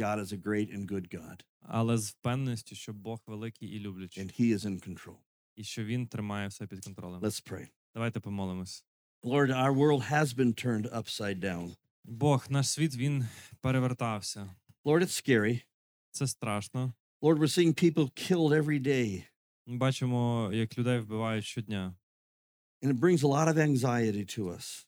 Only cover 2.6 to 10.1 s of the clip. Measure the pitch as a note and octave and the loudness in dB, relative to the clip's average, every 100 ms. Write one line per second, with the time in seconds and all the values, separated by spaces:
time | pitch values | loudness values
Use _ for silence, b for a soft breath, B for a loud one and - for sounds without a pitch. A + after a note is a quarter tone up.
2.6 | - F#2 - G#2 G2+ A2+ - G#2+ A2+ - | -8 -14 -12 -10 -10 -10 -10 -10 -10 -10
3.6 | A2+ G#2+ G#2 F#2 F#2 - F#2+ - A#2 G#2 | -12 -8 -8 -10 -12 -10 -8 2 2 2
4.6 | G#2 F2+ - E2+ - - _ _ _ - | 0 -6 -8 -12 -14 -20 _ _ _ -14
5.6 | G#2+ - G#2+ B2 A#2+ - G#2 G2+ G2 - | -10 -8 -4 -4 -4 -6 -4 -4 -6 -8
6.6 | G#2 F#2+ G2 F#2 F2+ F2+ G#2 - - F#2+ | -12 -12 -14 -14 -12 -4 -4 -4 -8 -12
7.6 | - _ _ A2+ A#2 A2 G2+ G2+ F#2+ F#2 | -14 _ _ -6 -4 -4 -6 -4 -4 -4
8.6 | F#2 - _ _ _ _ A#2+ C#3+ C3+ C3 | -8 -12 _ _ _ _ 0 2 4 4
9.6 | C3+ C3+ D3+ C#3+ A2 | 2 4 4 4 2